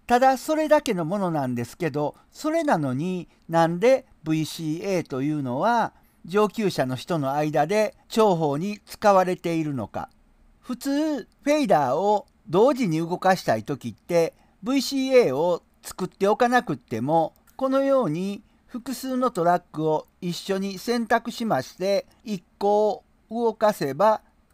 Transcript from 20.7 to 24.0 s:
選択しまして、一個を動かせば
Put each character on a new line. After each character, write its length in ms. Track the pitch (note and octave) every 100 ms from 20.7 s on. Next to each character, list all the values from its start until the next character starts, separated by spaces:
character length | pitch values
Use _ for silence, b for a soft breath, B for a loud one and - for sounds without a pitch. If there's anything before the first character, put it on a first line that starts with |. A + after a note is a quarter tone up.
| F#3
選 300 | - A#3+ A3+
択 240 | - A#3
し 120 | -
ま 180 | A3 C3+
し 140 | - -
て、 300 | F#3+ G3 - _
一 220 | A#3 F#3+ _ -
個 300 | G3+ G#3 G#3+
を 140 | - _ _ _
動 260 | A3+ A#3
か 180 | G#3 G#3+
せ 200 | - C#3
ば 280 | C#3